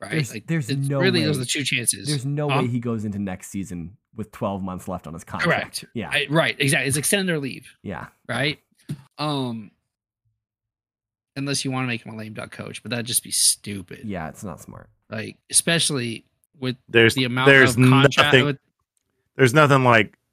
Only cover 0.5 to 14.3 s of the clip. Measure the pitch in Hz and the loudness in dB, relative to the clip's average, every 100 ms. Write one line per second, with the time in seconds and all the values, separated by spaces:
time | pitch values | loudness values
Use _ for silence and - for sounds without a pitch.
0.5 | 165 117 139 139 139 185 180 151 143 123 | -6 -4 -4 -4 0 0 2 0 -2 -4
1.5 | 156 131 135 117 101 101 147 131 143 147 | -4 -4 -4 -4 -6 -4 -6 -4 -4 -2
2.5 | 135 127 120 120 113 107 101 101 92 - | 0 0 -2 -4 -6 -6 -6 -8 -10 -10
3.5 | 98 92 90 82 104 _ - 104 - 110 | -10 -10 -10 -14 -18 _ -16 -14 -8 -8
4.5 | 98 95 90 95 90 - 82 - 104 170 | -6 -8 -10 -10 -12 -12 -16 -12 -6 -4
5.5 | 123 92 - - 120 95 147 143 151 135 | -4 -4 -12 -12 -12 -4 -4 -2 0 0
6.5 | 110 135 139 131 143 - 202 185 160 135 | 0 0 0 -2 -2 -2 -2 -2 -4 -6
7.5 | - - _ - 76 - _ - 117 143 | -12 -18 _ -12 -12 -14 _ -10 -6 -4
8.5 | 143 _ _ - - - - 151 143 127 | -6 _ _ -16 -16 -16 -10 -6 -4 -6
9.5 | 113 101 _ _ _ _ _ _ _ _ | -8 -14 _ _ _ _ _ _ _ _
10.5 | _ _ _ _ _ _ _ _ - 139 | _ _ _ _ _ _ _ _ -10 -6
11.5 | 135 139 127 127 120 - 110 107 107 - | -6 -4 -4 -4 -6 -10 -14 -14 -14 -16
12.5 | - - - 107 120 117 113 92 - - | -14 -14 -14 -10 -8 -6 -6 -6 -2 -2
13.5 | - - 101 87 - 110 92 80 | -2 -8 -12 -14 -14 -10 -10 -10